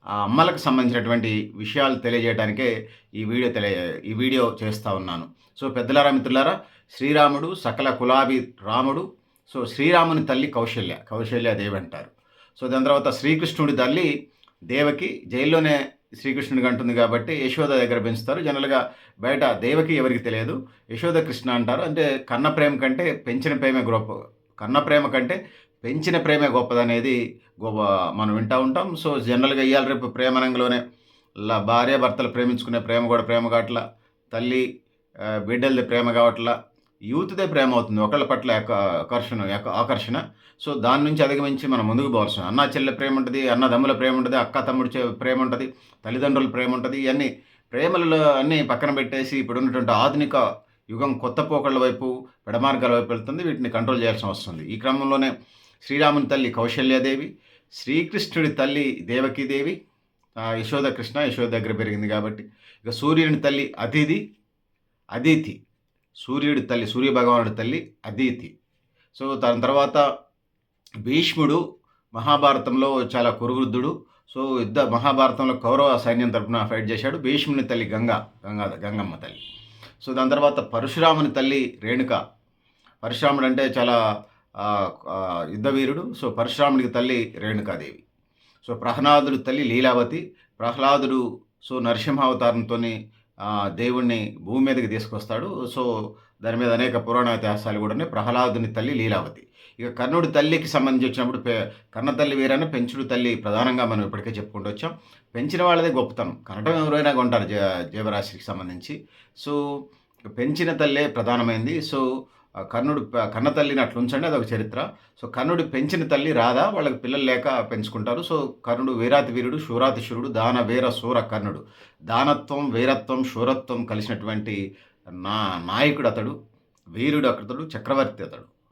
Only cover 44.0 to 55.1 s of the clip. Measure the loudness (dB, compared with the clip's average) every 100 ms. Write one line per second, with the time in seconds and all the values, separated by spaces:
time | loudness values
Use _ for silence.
44 | 2 2 2 0 0 -2 -2 0 -2 -2
45 | -4 -2 -2 0 0 -2 -6 -10 _ _
46 | -6 -2 2 2 2 0 0 0 -2 -2
47 | 0 2 0 -4 _ _ _ -2 0 2
48 | 2 4 4 4 4 2 2 0 0 0
49 | -2 -2 -2 -4 -2 0 0 0 2 4
50 | 4 2 0 2 2 0 _ _ _ -4
51 | -2 -2 -2 -2 0 0 2 2 2 2
52 | -4 -6 -10 _ -4 0 2 2 2 2
53 | 2 -4 -6 -4 -4 -2 -2 -2 0 0
54 | 0 0 -4 -6 -8 -10 -10 -6 -2 0
55 | 2